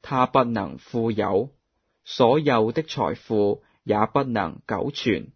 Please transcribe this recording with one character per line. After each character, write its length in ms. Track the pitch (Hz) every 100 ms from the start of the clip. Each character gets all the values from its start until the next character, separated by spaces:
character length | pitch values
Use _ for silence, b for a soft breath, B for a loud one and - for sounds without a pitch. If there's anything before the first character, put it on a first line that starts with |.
他 240 | - 131 127
不 180 | 139
能 340 | 120 110 87 -
富 320 | - 120 113
有， 400 | 107 95 101 139 _ _ _ _ _
所 340 | - - 117 147
有 320 | 147 117 110
的 100 | 139
財 340 | 156 - 90 -
富 480 | - 110 101 - _ _
也 140 | - 104 107
不 100 | 139
能 380 | 135 113 85 - -
久 240 | 101 139
存 420 | - 123 82 -